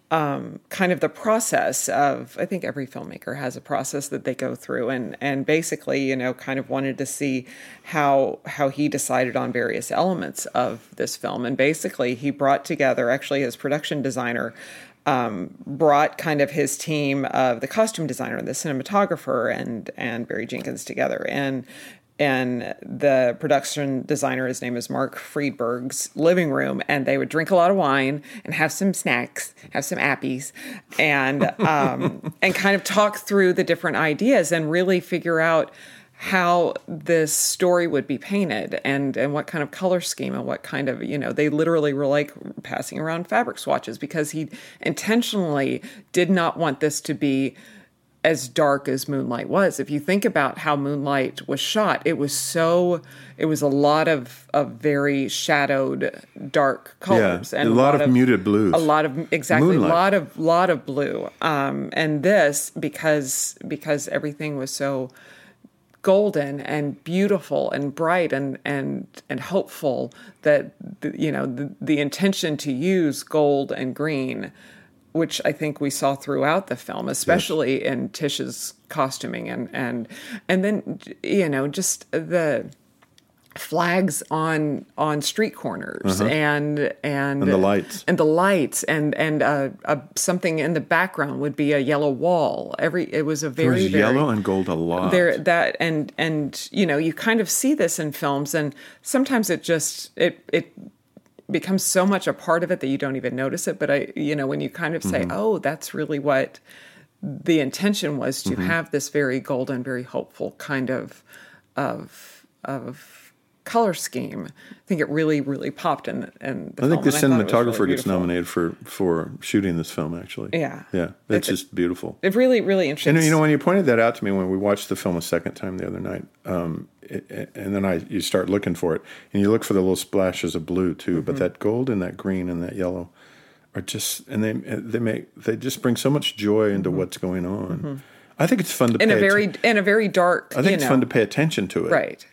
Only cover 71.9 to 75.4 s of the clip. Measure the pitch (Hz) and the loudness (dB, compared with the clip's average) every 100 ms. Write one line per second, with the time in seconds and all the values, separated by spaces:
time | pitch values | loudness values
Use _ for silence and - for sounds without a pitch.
71.9 | 151 147 - 196 190 165 147 151 127 170 | 0 0 2 0 2 -2 -2 -4 -2 2
72.9 | 190 160 135 - 156 147 139 139 - 131 | 2 2 0 -2 2 4 2 0 -4 -4
73.9 | - 151 143 131 117 95 - - - - | -4 -4 -2 -4 -6 -10 -14 -20 -20 -20
74.9 | _ _ 156 160 - | _ _ -2 -2 0